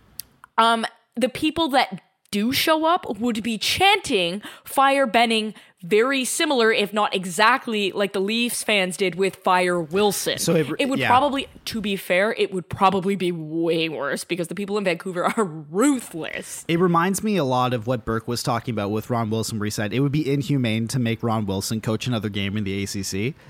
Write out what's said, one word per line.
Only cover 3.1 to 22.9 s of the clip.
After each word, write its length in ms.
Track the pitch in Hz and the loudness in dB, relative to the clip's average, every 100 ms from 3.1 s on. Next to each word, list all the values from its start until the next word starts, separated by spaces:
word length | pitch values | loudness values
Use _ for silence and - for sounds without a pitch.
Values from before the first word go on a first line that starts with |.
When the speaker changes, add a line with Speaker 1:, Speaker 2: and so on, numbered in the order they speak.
| 196 | -4
Speaker 1:
would 220 | 240 233 | -2 -2
be 160 | 214 220 | -4 -4
chanting, 840 | - - 381 415 - 226 170 190 - - | -2 2 2 2 0 0 0 -4 -10 -16
"Fire 440 | - - 269 277 262 | -4 2 4 4 2
Benning," 480 | 233 233 220 214 - - _ | 4 2 2 -2 -8 -20 _
very 420 | 170 208 247 269 | 2 4 4 0
similar, 480 | 247 - 330 269 220 | -2 -2 0 4 4
if 220 | 214 202 | 4 0
not 220 | 208 214 196 | 0 -2 -2
exactly, 760 | 185 170 214 254 - 214 202 | -4 2 4 4 0 -2 -2
like 220 | - 202 | -2 -2
the 60 | 202 | -2
Leafs 440 | 196 226 240 - | -2 0 -2 -2
fans 340 | - 208 185 175 | 0 2 0 0
did 180 | 190 165 | -2 0
with 220 | 190 - | -2 0
"Fire 440 | - 180 180 175 | 2 4 4 0
Wilson." 560 | 156 180 208 180 165 - | 0 2 2 2 -2 -2
Speaker 2:
So 180 | - 170 | 2 2
it 140 | 147 | 2
re-, 60 | 156 | 0
Speaker 1:
It 120 | 277 | 0
would 100 | 262 | 0
Speaker 2:
yeah. 80 | 240 | 4
Speaker 1:
probably, 400 | 247 285 269 240 - - | 4 4 0 -6 -10 -8
to 160 | 226 | -6
be 140 | 202 196 | -4 -4
fair, 380 | - 180 208 - | 0 2 2 0
it 160 | 202 | -2
would 160 | 185 - | -2 -8
probably 460 | - 190 196 180 196 | 2 2 4 0 0
be 160 | 180 | -2
way 580 | 170 156 160 170 165 160 | -2 -4 -2 0 0 0
worse 340 | 135 139 - | -2 -4 -4
because 240 | - 175 165 | -4 -6 -4
the 60 | |
people 240 | 180 202 208 | -6 -4 -2
in 60 | |
Vancouver 420 | 190 170 190 175 - | 0 -2 -4 -2 -2
<laughs> 80 | - | 0
are 60 | |
ruthless. 1200 | 202 156 147 175 277 269 - 165 147 - 95 - - | -2 -4 -6 2 2 2 -2 -10 -8 -8 -10 -10 -2
Speaker 2:
It 100 | 165 | 2
reminds 460 | 185 170 175 190 | 4 4 2 0
me 120 | 220 196 | 0 0
a 60 | |
lot 300 | 135 127 127 | 2 2 2
of 140 | 123 107 | 0 -2
what 180 | 127 110 | -2 -2
Burke 220 | 113 117 | -4 -2
was 160 | 120 | -4
talking 300 | - 117 120 | -2 -2 -2
about 180 | 107 101 | -4 -2
with 180 | 107 - | -2 -2
Ron 220 | 120 113 | -2 0
Wilson, 260 | 110 107 113 | -2 -2 -4
where 80 | 104 | -4
he 60 | |
said 200 | - 107 | -4 -2
it 100 | 113 | 0
would 100 | 143 | 0
be 200 | 147 135 | 0 0
inhumane 560 | 143 135 143 123 110 113 | 0 0 0 2 0 0
to 100 | 135 | 0
make 240 | 117 110 | 0 0
Ron 240 | 117 110 101 | 0 0 0
Wilson 340 | 95 - 110 | -2 -2 -4
coach 240 | 120 110 127 | -2 -2 -2
another 240 | 117 107 | -2 -2
game 260 | 101 98 104 | -4 -2 -2
in 60 | |
the 200 | 98 98 | -2 -2
A 20 | |
C 160 | 98 | -4